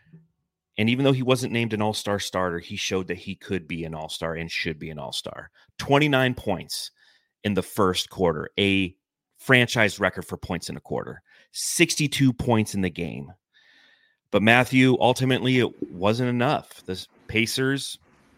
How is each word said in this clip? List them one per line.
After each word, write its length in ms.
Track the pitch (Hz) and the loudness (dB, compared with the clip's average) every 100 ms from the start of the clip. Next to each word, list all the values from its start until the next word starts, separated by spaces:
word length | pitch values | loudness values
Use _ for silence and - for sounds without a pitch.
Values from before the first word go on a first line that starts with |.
| _ - _ _ _ _ _ - | _ -20 _ _ _ _ _ -2
And 100 | 113 | 0
even 160 | 127 139 | 2 2
though 60 | |
he 100 | 131 | 2
wasn't 320 | 127 127 120 | 2 0 0
named 180 | 113 117 | -2 -2
an 100 | 107 | 0
All-Star 360 | 107 107 - 101 | -2 -2 -2 -2
starter, 400 | - 92 92 85 | -2 -2 -2 -4
he 180 | - 101 | -6 -8
showed 300 | - 95 90 | -4 -4 -4
that 100 | 90 | -8
he 160 | - 90 | -8 -12
could 320 | - 92 78 | -6 -6 -6
be 160 | 85 | -8
an 100 | 82 | -8
All-Star 400 | 78 78 - 82 | -8 -10 -6 -6
and 160 | 80 82 | -6 -6
should 300 | - 87 78 | -6 -6 -6
be 100 | 80 | -10
an 80 | 76 | -10
All-Star. 540 | 65 - - - - _ _ - | -8 -8 -10 -12 -16 _ _ -12
Twenty-nine 560 | - 139 151 135 127 | 2 4 6 4 2
points 560 | 123 - 87 - - - - _ _ _ _ | 0 -4 -4 -6 -10 -10 -16 _ _ _ _
in 100 | 104 | -2
the 80 | 95 | 0
first 480 | - - 95 90 - | -2 2 2 2 -4
quarter, 400 | - 90 78 78 - | 0 0 0 -4 0
a 380 | 101 95 92 - _ _ _ _ | 2 2 0 -6 _ _ _ _
franchise 600 | - 127 120 123 107 98 | 2 4 4 2 0 2
record 260 | 95 92 - | -2 -2 -8
for 120 | 87 | -12
points 320 | - 85 - | -6 -6 -6
in 60 | - | -12
a 60 | |
quarter. 400 | - 62 - - _ _ _ | -8 -8 -8 -12 _ _ _
Sixty-two 800 | - - - 170 - 147 - 135 | -8 -6 0 0 2 -2 2 2
points 400 | 120 - 113 104 | 2 2 2 2
in 80 | 101 | -2
the 80 | 92 | -4
game. 420 | 78 85 60 69 - _ _ _ _ _ _ _ _ _ | -4 -8 -8 -14 -18 _ _ _ _ _ _ _ _ _
But 100 | 104 | 2
Matthew, 560 | 104 120 123 131 131 127 | 6 6 6 4 4 4
ultimately, 600 | 120 127 131 127 123 127 | 2 2 0 0 2 2
it 240 | 113 - - | 2 -2 -12
wasn't 380 | 87 98 113 127 | -2 0 0 0
enough. 540 | 123 120 131 - - - | 0 0 0 -4 -14 -10
The 180 | 92 - _ - | -10 -10 _ -4
Pacers 720 | 110 113 - 131 139 - - _ _ _ | -2 0 0 -2 -2 -6 -12 _ _ _